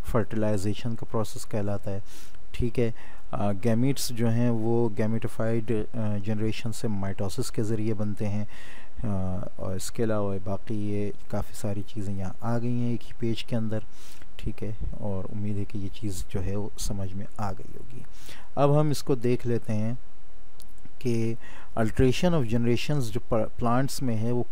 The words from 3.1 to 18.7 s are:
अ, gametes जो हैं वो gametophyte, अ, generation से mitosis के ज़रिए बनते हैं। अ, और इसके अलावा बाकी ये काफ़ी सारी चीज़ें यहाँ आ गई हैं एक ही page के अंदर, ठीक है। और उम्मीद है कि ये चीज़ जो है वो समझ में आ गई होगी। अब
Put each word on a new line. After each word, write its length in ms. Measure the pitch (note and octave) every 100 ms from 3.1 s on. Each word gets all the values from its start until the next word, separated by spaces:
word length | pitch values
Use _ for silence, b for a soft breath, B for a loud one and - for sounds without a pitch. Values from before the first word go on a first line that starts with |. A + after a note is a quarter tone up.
| B -
अ, 200 | - G2+
gametes 600 | G2 A2+ A2+ C3 C3+ -
जो 160 | A2+ A#2
हैं 220 | A#2 A#2+
वो 420 | A#2 A2+ A#2 A#2 G2+
gametophyte, 720 | G#2+ A2+ A2 - A2+ A#2 G#2+
अ, 460 | G#2+ G#2 A#2+ G#2+ G#2
generation 540 | G2+ G#2+ A2 G#2+ A#2
से 160 | G#2 A#2
mitosis 640 | G2+ G2 F#2+ G2 - A#2
के 120 | -
ज़रिए 320 | G#2+ A2 A2
बनते 300 | G#2 G#2+ G2+
हैं। 240 | G#2 G#2 G#2 B B B B -
अ, 440 | A2 F#2+ F#2 F#2 - -
और 180 | G2 F#2
इसके 260 | - -
अलावा 340 | A2 G#2+ G2+ G2
बाकी 540 | G2+ G2 - G#2+ G#2
ये 220 | G#2 G#2 - -
काफ़ी 240 | G#2 G#2+
सारी 280 | - G#2 G2+
चीज़ें 320 | F#2+ A2+ G2
यहाँ 220 | G2 F#2 -
आ 160 | A2+ A#2+
गई 220 | A#2+ A#2+
हैं 140 | A#2+
एक 60 | A2+
ही 100 | - -
page 220 | A#2 A2+
के 140 | - A#2
अंदर, 280 | A2 G#2+ - B B B - -
ठीक 240 | - G#2
है। 140 | G2+ G#2 - -
और 240 | G#2 F#2+
उम्मीद 320 | G2 G#2 G#2 G2+
है 80 |
कि 140 | G2+ G#2
ये 100 | G2
चीज़ 360 | - G#2 F#2 -
जो 100 | G#2
है 160 | F#2 G2+
वो 160 | G#2 -
समझ 340 | - G2+ G2
में 140 | F#2+ G#2+ -
आ 120 | G2+
गई 200 | G2 - -
होगी। 280 | - - - B B B B -
अब 160 | C#3+